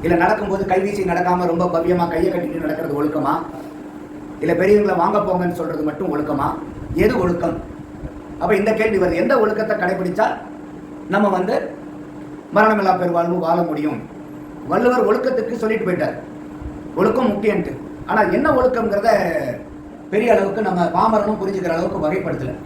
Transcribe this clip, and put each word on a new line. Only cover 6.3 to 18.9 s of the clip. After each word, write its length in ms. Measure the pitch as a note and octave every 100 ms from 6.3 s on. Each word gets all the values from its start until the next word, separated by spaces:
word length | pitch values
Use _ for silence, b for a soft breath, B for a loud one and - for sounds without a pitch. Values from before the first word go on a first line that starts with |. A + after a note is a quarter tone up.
| C3+ D3 - - - - D#3
எது 100 | G#3 A#3+
ஒழுக்கம்? 320 | F3 F3 - G#2 - - - - - - - -
அப்ப 100 | - G3+
இந்த 120 | G#3+ G#3
கேள்வி 200 | A3 G3
வருது, 180 | F3+ E3
எந்த 100 | A#3 C4
ஒழுக்கத்தை 320 | G#3+ G#3 G#3+ G#3
கடைபிடிச்சா 480 | F3+ F#3 F3+ F3+ A3+ - - - - - - - -
நம்ம 180 | G3 G#3 F#3
வந்து 180 | F#3 C4+ - - - - - - - - - G3+
மரணமில்லா 380 | A3 G#3 F#3+ F3+
பெருவாழ்வு 380 | F3 E3+ E3+ F3+ D#3+
வாழ 100 | E3+ E3
முடியும்? 280 | D3+ D3+ - - - - - - - -
வள்ளுவர் 360 | F#3 B3 B3 G3+
ஒழுக்கத்துக்கு 520 | A#3 C4 B3+ G#3+ A#3
சொல்லிட்டு 260 | A3 A3 F#3
போயிட்டார், 280 | F3 - - - - - - - - - -
ஒழுக்கம் 320 | G#3 A3+ A#3
முக்கியம்ட்டு. 400 | G3+ A3 F#3 - - - - -
ஆனா 120 | F#3+ F#3 F#3+
என்ன 100 | D4+ C4+
ஒழுக்கம்ங்கிறத 520 | B3+ B3 A3